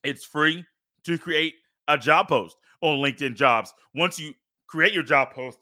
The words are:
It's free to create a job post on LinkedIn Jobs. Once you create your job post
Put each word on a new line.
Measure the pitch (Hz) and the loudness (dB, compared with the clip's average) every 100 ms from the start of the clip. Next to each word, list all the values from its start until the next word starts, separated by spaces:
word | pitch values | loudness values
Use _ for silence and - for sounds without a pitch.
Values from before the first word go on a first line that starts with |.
It's | 143 139 | -8 -8
free | - 151 156 160 175 _ _ _ | -10 0 0 0 -12 _ _ _
to | - 170 | -6 -6
create | 175 156 160 - _ _ - | -2 -2 -2 -6 _ _ -2
a | 147 | 0
job | 120 160 190 | 4 2 4
post | 135 85 _ _ _ | -2 -2 _ _ _
on | 165 139 | -2 0
LinkedIn | 139 127 139 107 | -2 -2 -8 2
Jobs. | 135 117 101 _ _ 131 | 2 2 -2 _ _ -4
Once | 175 170 | -4 -4
you | 151 - _ _ - | -14 -18 _ _ -12
create | 156 175 | 2 2
your | 196 | 2
job | 127 143 131 | 2 2 2
post | - 127 113 | -6 -14 -16